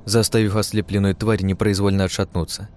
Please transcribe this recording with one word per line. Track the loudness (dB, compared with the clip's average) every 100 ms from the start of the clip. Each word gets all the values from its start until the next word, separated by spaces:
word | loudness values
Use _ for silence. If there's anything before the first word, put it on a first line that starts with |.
заставив | -2 0 2 2 2 0
ослепленную | -2 -2 -2 0 0
тварь | 0 0 0
непроизвольно | 0 0 0 2 2 2
отшатнуться. | 0 -2 -4 -4 -6 -8 -12